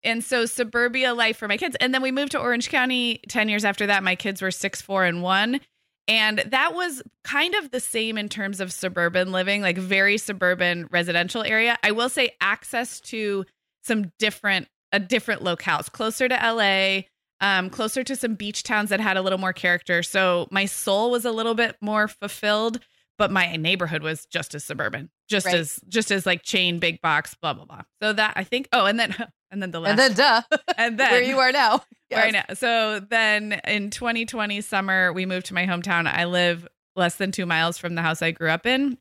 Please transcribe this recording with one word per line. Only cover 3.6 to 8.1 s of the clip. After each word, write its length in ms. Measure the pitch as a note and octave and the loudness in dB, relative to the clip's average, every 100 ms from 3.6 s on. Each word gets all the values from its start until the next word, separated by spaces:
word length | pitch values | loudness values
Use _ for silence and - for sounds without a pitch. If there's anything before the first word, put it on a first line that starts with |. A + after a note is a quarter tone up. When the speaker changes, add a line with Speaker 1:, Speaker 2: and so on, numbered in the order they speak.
| G#3 | 0
Speaker 1:
after 200 | G3 G#3 | 0 2
that. 140 | G3+ | 2
My 140 | F#3+ F3+ | 2 -2
kids 260 | G#3 F#3+ | -4 -4
were 80 | F#3+ | -4
six, 300 | F3+ G3 - | -4 -6 -6
four, 220 | - G3 | -4 2
and 180 | F#3 E3+ | 2 2
one. 380 | F3+ F#3+ A3 C4+ _ _ _ _ - | 2 2 2 -2 _ _ _ _ 0
And 320 | A3 G#3+ G#3+ | 2 2 0
that 340 | - C4 D4+ | 0 2 0
was 300 | E4 F4+ C4 - _ - | 0 -4 -6 -14 _ -4
kind 280 | C#4 E4+ G#4+ | 0 0 0
of 140 | D4 | -2
the 100 | B3+ | -6
same 360 | - A#3 A3+ | -4 -4 -2